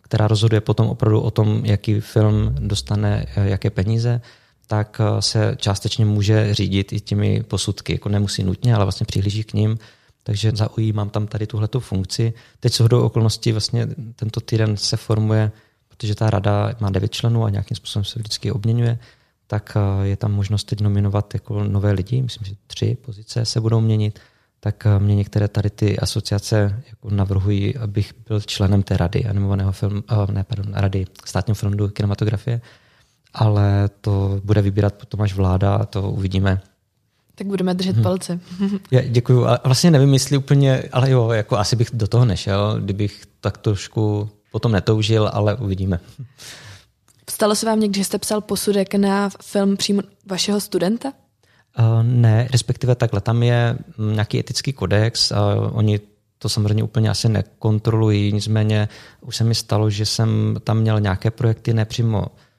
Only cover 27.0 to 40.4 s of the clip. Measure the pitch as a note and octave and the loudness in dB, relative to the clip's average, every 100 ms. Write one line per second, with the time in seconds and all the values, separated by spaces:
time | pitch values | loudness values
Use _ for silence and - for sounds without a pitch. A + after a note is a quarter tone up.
27 | G#2 G2+ F#2+ G2 F#2+ G2+ G2+ - A2 G#2 | -4 -2 0 0 0 0 0 -2 -4 -2
28 | G2 - - G#2+ - - G2 G2+ G2 F#2+ | -4 -6 -6 -6 -4 0 2 2 2 0
29 | F2 - G2+ G2+ G2 G2 G2 F#2+ G2+ G2+ | 0 0 0 0 0 0 0 -2 -2 -4
30 | - G#2+ G2 G2+ F#2+ G2 G2+ G2 G2 F#2+ | -2 -2 0 -2 -4 -6 -6 -2 0 -2
31 | F#2 - - G2 F#2 G#2 G2+ G2+ G2+ - | -6 -10 -6 -4 -2 -2 -2 -2 -2 -2
32 | G#2 G2 G#2+ G#2+ - A#2 - - _ _ | -2 -2 -2 -2 -2 -6 -6 -20 _ _
33 | _ _ _ - A2 G#2 G2+ G2+ G2+ - | _ _ _ 0 2 4 4 4 0 -2
34 | - G2 G2 G2 G2 G#2+ G2+ G2 G2+ - | -2 0 0 -2 0 2 2 2 0 -2
35 | - G2 G#2 F#2+ F#2+ F#2 G2+ G2+ G#2 G2 | -8 -4 -2 0 2 2 2 0 -2 -4
36 | G2+ G2+ G2 F#2+ G2 F#2 - _ _ _ | -4 -4 -2 0 2 0 -4 _ _ _
37 | _ _ _ - G3 G3 F#3 F3+ F#3+ F#3 | _ _ _ -12 -6 -2 -2 -2 0 2
38 | F3+ F#3 - F3 - F3+ G3 G3+ - B2+ | 2 0 -4 -8 -10 -6 -4 -4 0 0
39 | B2 A#2+ A#2+ B2 A#2+ A#2+ - B2+ F3 D3+ | 2 0 4 4 4 2 2 4 6 6
40 | C#3 C3+ C3+ C#3+ | 6 4 2 -2